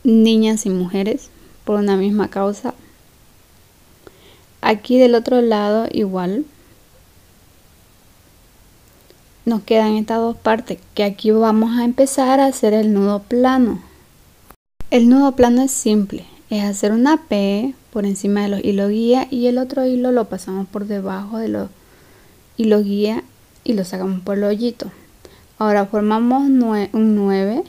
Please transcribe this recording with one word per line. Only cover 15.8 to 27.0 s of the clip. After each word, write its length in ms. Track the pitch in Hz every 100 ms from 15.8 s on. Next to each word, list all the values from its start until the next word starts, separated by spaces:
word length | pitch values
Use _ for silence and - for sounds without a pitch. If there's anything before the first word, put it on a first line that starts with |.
| 220 214 196 190 - - -
es 140 | 208
hacer 300 | 208 202 208
una 300 | 226 269 311 -
P 480 | 208 196 202 269 254 _
por 140 | 220
encima 380 | 202 196 202 202
de 40 | 202
los 160 | 202
hilos 260 | - 196 202
guía 380 | 214 233 254 -
y 180 | 254 247
el 100 | 247
otro 280 | 254 269
hilo 280 | 254 247 254
lo 160 | 240 214
pasamos 360 | 190 - 190
por 220 | 190 208 202
debajo 500 | 202 190 190 202 226
de 120 | 220
los 200 | 104 - - _ _ - - - _ _ -
hilos 260 | 220 208
guía 380 | 202 202 208 226 - _ _ _
y 100 | -
lo 120 | 208
sacamos 360 | 180 185 190 185
por 140 | 185
el 80 | 202
hoyito. 460 | 202 208 240 240 196 - - - - - _ -
Ahora 260 | 214 202
formamos 640 | 196 208 214 226 240 269 277
nue-, 400 | 262 226 208 196
un 240 | 220